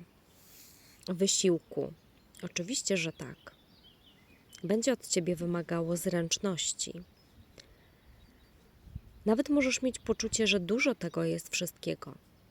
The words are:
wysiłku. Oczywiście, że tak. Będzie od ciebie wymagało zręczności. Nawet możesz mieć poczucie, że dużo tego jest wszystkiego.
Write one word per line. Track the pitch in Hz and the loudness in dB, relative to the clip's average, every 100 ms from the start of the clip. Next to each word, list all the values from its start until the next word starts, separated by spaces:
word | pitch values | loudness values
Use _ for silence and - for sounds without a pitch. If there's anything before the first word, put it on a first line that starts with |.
| 170 - _ - - - - - - - - | -14 -20 _ -20 -20 -20 -20 -20 -20 -12 -6
wysiłku. | 180 196 - 190 165 - - 139 160 - - - - | 0 2 4 4 4 0 -4 -6 -8 -20 -20 -20 -14
Oczywiście, | 175 - 170 269 - 190 | -8 -6 -4 -4 0 0
że | 160 | 0
tak. | - 127 151 - - _ - - - - - - - - - | -6 -12 -14 -20 -20 _ -20 -20 -20 -20 -20 -20 -20 -20 -8
Będzie | 170 214 220 | 0 2 2
od | 185 - | 0 0
ciebie | 190 170 170 | 0 0 0
wymagało | 175 175 156 170 165 170 | 0 -2 0 0 0 0
zręczności. | 185 175 165 - 196 165 - - - 170 180 _ _ - - - - - - - - - - - - - - - - - - - 208 | 0 0 0 0 0 -2 -2 -4 -6 -8 -16 _ _ -20 -20 -20 -20 -20 -20 -20 -20 -20 -20 -20 -20 -20 -20 -20 -16 -16 -16 -4 2
Nawet | 226 285 | 2 4
możesz | 294 262 240 | 2 4 2
mieć | 254 - | 0 -2
poczucie, | - 220 220 - 214 | -2 -2 0 2 2
że | 202 | 2
dużo | 175 226 302 233 | 2 2 2 0
tego | 170 165 | -2 -2
jest | 165 165 - | -2 -2 -4
wszystkiego. | - 180 - - 160 147 - - - _ | -4 -6 -6 -6 -6 -8 -16 -20 -20 _